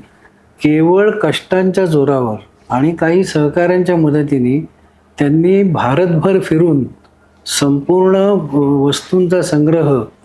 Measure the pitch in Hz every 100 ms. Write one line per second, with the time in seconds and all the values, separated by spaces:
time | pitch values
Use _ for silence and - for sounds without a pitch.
0 | - _ - _ _ _ 151 156 165 190
1 | 208 208 - - - 185 190 180 185 151
2 | 139 135 120 104 - _ - 120 151 165
3 | 165 180 180 156 147 175 175 180 180 175
4 | 151 151 143 139 123 143 156 _ _ _
5 | _ - 143 156 175 196 196 147 123 139
6 | 185 165 190 190 - 156 170 139 120 -
7 | _ _ _ _ - - 143 143 139 180
8 | 190 190 196 196 151 143 139 143 143 135
9 | - 185 175 180 156 151 151 165 147 131
10 | 107 _